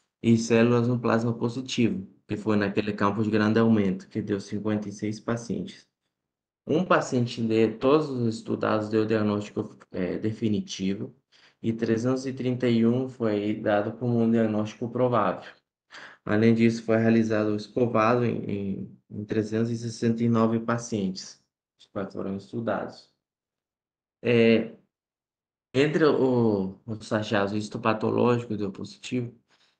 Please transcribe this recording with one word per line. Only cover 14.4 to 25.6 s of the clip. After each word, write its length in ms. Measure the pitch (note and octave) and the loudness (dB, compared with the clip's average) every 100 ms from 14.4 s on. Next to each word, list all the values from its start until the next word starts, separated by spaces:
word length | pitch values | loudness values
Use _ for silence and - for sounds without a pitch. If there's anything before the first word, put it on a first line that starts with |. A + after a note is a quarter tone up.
| A2 G#2+ G#2+ - A#2+ | 2 0 -4 -6 -6
provável. 640 | B2 B2+ A#2 G2 - - - _ _ _ - - - | -2 2 2 0 -2 -10 -20 _ _ _ -20 -20 -14
Além 300 | - G#2+ A2+ | -2 2 4
disso, 280 | A2+ A#2 A2+ | 6 4 2
foi 140 | - A2 | 2 2
realizado 560 | A2+ A2+ A2 G#2+ G#2+ | 4 4 4 0 0
o 40 | G#2 | -2
escovado 680 | - C3 A#2+ A2+ A2 B2 | -4 -2 0 2 2 2
em, 260 | A#2 A2 - | 0 -2 -4
em, 480 | G2+ G2 G2 - - _ | -4 -4 -6 -10 -16 _
em 140 | G#2 | -12
trezentos 460 | G#2+ A2 G#2 A2 A#2 | -4 -2 -2 -2 -2
e 60 | A#2 | -4
sessenta 480 | A#2 - A#2 A2+ | -8 -4 -2 0
e 40 | A#2 | 2
nove 300 | A2+ A2+ A2+ | 4 2 0
pacientes, 800 | A#2 A#2+ - G#2+ F#2+ F#2+ - - _ _ _ _ | -2 -4 -4 -4 -4 -6 -12 -20 _ _ _ _
os 80 | _ | _
quais 260 | G#2 G2+ | -10 -8
foram 240 | G2+ F#2+ G2 | -8 -8 -8
estudados. 800 | - A#2+ A2 F#2+ - - _ _ _ _ _ _ _ _ _ _ _ _ | -10 -8 -4 -6 -8 -14 _ _ _ _ _ _ _ _ _ _ _ _
É, 520 | A#2 A#2 A2+ A2+ A2+ - _ _ _ _ _ _ _ _ | 2 4 6 4 2 -10 _ _ _ _ _ _ _ _